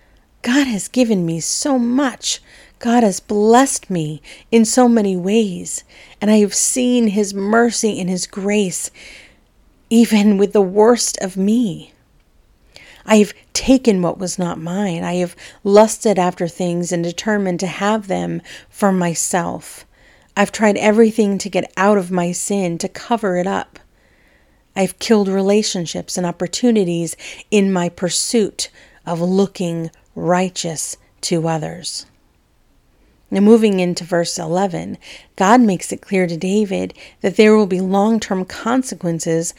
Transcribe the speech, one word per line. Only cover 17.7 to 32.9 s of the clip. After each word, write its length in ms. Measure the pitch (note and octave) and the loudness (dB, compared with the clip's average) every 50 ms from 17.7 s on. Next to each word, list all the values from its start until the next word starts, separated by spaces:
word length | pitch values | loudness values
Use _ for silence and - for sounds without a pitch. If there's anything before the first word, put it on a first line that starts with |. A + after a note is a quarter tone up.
| D3+ - G3 G#3 A3 A3 G3 | -4 -2 -2 0 0 -2 -2
them 340 | F#3+ F3+ F3+ F3 E3+ E3+ E3+ - - - - - _ | -4 -4 -4 -4 -6 -6 -8 -10 -14 -20 -20 -20 _
for 220 | _ - G#3+ G3 | _ -2 0 2
myself. 920 | F#3+ F#3 F3 F3 E3 - - - - F3 E3+ F3 - F3 - - - - - _ _ _ _ _ _ _ _ _ _ | 2 2 0 -2 -2 -4 -4 -2 -2 -2 -2 -4 -8 -10 -14 -18 -20 -20 -20 _ _ _ _ _ _ _ _ _ _
I've 160 | G3+ G3+ - | -2 -2 -2
tried 240 | - - A3 G#3 G3+ | 0 0 2 2 2
everything 600 | G#3 - G#3+ G#3 A3+ A#3 A3 G#3+ - G#3+ G3+ G3 F#3 | 2 2 2 4 4 4 4 4 2 0 0 0 -2
to 120 | - F#3+ | -4 -4
get 220 | F#3 F#3 - - _ | -4 -4 -4 -4 _
out 220 | - F#3+ G#3 G#3+ G3+ | 0 2 2 2 2
of 140 | F3+ F3+ | 0 -2
my 180 | F#3 F3+ F3 F3 | -2 -2 -2 -2
sin, 480 | F3 - - - G#3 G3+ F#3 F3 E3+ D#3+ | -4 -6 -6 -4 -4 -2 -2 -4 -4 -6
to 100 | - F#3 | -8 -8
cover 480 | - - - - A#3+ A3 A3+ F#3+ F3+ | -10 -12 -6 -4 -4 -2 -2 -2 -2
it 100 | F3+ F3 G3 | -2 -2 -2
up. 320 | G3 F#3+ - - - - _ _ _ _ _ _ _ _ _ _ _ _ _ _ _ _ _ _ _ | -4 -4 -6 -8 -14 -20 _ _ _ _ _ _ _ _ _ _ _ _ _ _ _ _ _ _ _
I've 240 | G3 F#3+ F#3 - - | -2 -2 -2 -4 -6
killed 260 | - - A3+ G#3 G3+ | -2 0 2 2 2
relationships 920 | F#3+ F#3+ G3 F#3+ G3 G3+ G#3+ G#3+ - - F#3 E3+ D3+ - F3+ F3 - - | 0 0 0 2 2 2 2 0 -2 -4 -6 -6 -6 -8 -10 -10 -8 -6
and 80 | F#3 F3+ | -4 -4
opportunities 920 | F3 F3 - F3+ E3+ - - B3+ A#3+ A3+ G#3+ F#3+ F3 E3+ E3+ E3+ D#3+ - - - - - - - _ | -4 -4 -6 -8 -8 -4 -2 0 2 2 2 0 0 -2 -4 -4 -6 -8 -12 -16 -18 -18 -18 -6 _
in 220 | G#3+ G#3 G3 G3 | 0 2 2 2
my 160 | F#3+ F3+ F3 F3 | 0 0 -2 -4
pursuit 800 | F3 - F#3 E3+ - - - - - A3+ G3+ - - - - - _ - - _ _ _ _ | -4 -4 -4 -4 -4 -4 -4 0 0 0 0 0 -2 -8 -10 -10 _ -20 -20 _ _ _ _
of 160 | E3 F3 E3 | -8 -4 -2
looking 720 | F3 F3+ F#3 G3 G3 F#3+ - - F3+ E3+ E3+ E3 E3 E3 - _ _ _ _ | -2 0 2 2 0 0 -2 -6 -6 -4 -4 -6 -8 -8 -12 _ _ _ _
righteous 840 | E3 E3 E3 F3+ F3+ F#3 F3+ - - - E3 D#3+ D3 - - - - _ _ _ _ | -6 -2 0 0 0 0 -2 -4 -6 -8 -8 -8 -8 -10 -10 -12 -14 _ _ _ _
to 260 | - - F3+ E3 D#3 E3 | -6 -4 -2 -2 -2 -2
others. 580 | D#3+ D#3 D#3 E3 - - - - - - - _ _ _ _ _ _ _ _ _ _ _ _ _ _ _ _ _ | -4 -4 -6 -8 -10 -12 -12 -12 -12 -12 -14 _ _ _ _ _ _ _ _ _ _ _ _ _ _ _ _ _